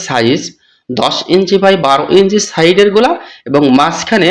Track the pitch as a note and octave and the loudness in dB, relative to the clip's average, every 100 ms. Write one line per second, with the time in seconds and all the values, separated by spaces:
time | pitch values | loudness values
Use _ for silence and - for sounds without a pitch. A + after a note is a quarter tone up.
0 | - B2+ A#2 C#3+ - - _ _ - B2 | -4 -2 0 -2 -6 -18 _ _ -10 -4
1 | B2+ - - F#3 F#3 G3 G3 F#3+ C#3 C#3 | -4 -4 -2 0 0 0 2 2 0 0
2 | D3 F#3+ G3 G#3 - - E3 F#3 G3+ G3+ | 2 2 2 0 -4 0 2 2 2 2
3 | C4 F4 - - B2 C#3+ C#3+ C3 D#3 E3 | 0 -2 -10 -18 -4 0 2 2 0 -4
4 | - A3 E3+ | -4 0 0